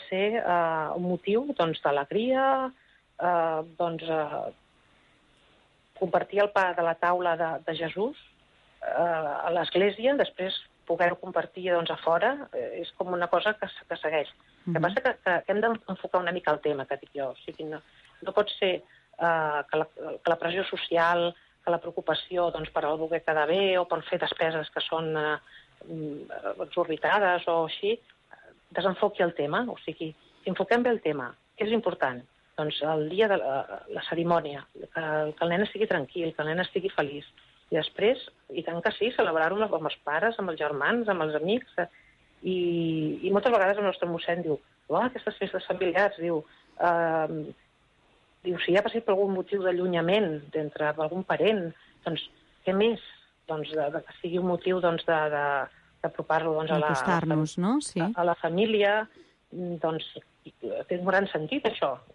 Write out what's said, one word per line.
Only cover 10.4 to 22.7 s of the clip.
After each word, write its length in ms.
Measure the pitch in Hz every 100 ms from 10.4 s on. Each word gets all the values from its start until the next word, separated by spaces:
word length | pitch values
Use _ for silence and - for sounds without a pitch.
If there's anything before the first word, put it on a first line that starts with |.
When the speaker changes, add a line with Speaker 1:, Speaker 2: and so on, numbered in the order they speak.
| 185 - - _ -
Speaker 1:
poder-ho 300 | 165 175 175
compartir, 520 | 185 175 156 - 180
doncs, 180 | 175 165
a 80 | 156
fora, 500 | - 170 214 285 277
eh, 280 | - - 127
és 80 | 170 -
com 100 | 180
una 140 | 175 175
cosa 280 | 180 190 214
que 120 | 190
se-, 180 | - -
que 80 | 170
segueix. 300 | 156 156 135 - _ _ -
El 60 |
que 60 | 165
Speaker 2:
Mhm. 40 |
Speaker 1:
passa 180 | 170 202
que, 120 | 254 226
que, 200 | - 170 -
que 60 |
hem 100 | 202
d'enfocar 600 | 233 220 - 185 - 185
una 100 | 175
mica 200 | 180 175
el 80 | 151
tema, 260 | 151 143 131
que 120 | 139
dic 120 | - 143
jo. 140 | 135
O 40 | 123 -
sigui, 180 | 156
no, 180 | 156 156 - _ - -
no 120 | -
pot 160 | 208 208 -
ser, 240 | 190 175 - _ _ -
eh, 440 | 170 165 156 147 143
que 60 | 156
la, 100 | 156 -
que 340 | 156 - 175
la 60 | 170
pressió 260 | 170 180 185
social, 680 | 180 - 170 165 175 175 170 _ _
que 80 | -
la 80 | 170
preocupació, 720 | 170 170 175 156 - 180 170
doncs, 180 | 160
per 140 | 156